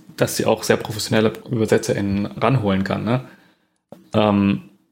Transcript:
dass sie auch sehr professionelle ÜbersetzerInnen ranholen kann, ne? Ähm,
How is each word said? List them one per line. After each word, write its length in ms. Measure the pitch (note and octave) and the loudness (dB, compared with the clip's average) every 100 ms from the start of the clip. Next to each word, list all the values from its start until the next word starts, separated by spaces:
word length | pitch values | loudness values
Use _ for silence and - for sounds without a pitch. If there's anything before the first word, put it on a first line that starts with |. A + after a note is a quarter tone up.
| - - | -20 -4
dass 200 | A#2 - | -4 0
sie 80 | G#2 | 0
auch 180 | A2 | 0
sehr 140 | - A2 | 2 -2
professionelle 560 | - G#2+ - A2 A2 A2 - | 0 -8 0 2 2 0 -6
ÜbersetzerInnen 760 | A#2 G#2+ A2 - G2+ G2+ G2 G2+ | -2 2 2 2 -2 0 -2 -4
ranholen 560 | - A2 C3 G#2 F#2+ | -2 0 2 2 0
kann, 200 | G2 G2 G2 | 0 -4 -2
ne? 220 | B2+ - - _ _ _ _ _ - - | -2 -4 -20 _ _ _ _ _ -20 -4
Ähm, 560 | A2 G#2+ G2+ G2 G2 - _ _ | 0 2 4 2 0 -6 _ _